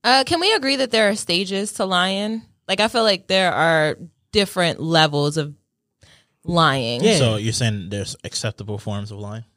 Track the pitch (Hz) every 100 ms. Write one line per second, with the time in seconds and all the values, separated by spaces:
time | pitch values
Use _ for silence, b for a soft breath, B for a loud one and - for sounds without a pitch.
0 | 226 269 262 339 370 440 269 277 254 226
1 | 208 208 - 170 190 196 208 - 190 180
2 | 185 196 208 226 - _ - 196 214 240
3 | 220 185 - 190 180 123 165 160 151 -
4 | 175 _ _ 214 196 185 170 - 160 165
5 | 156 143 147 156 147 143 _ _ _ _
6 | b b b _ - 175 156 135 117 120
7 | 208 185 120 107 113 110 117 104 90 101
8 | 92 - 107 - 113 - 104 101 110 101
9 | 104 104 104 110 113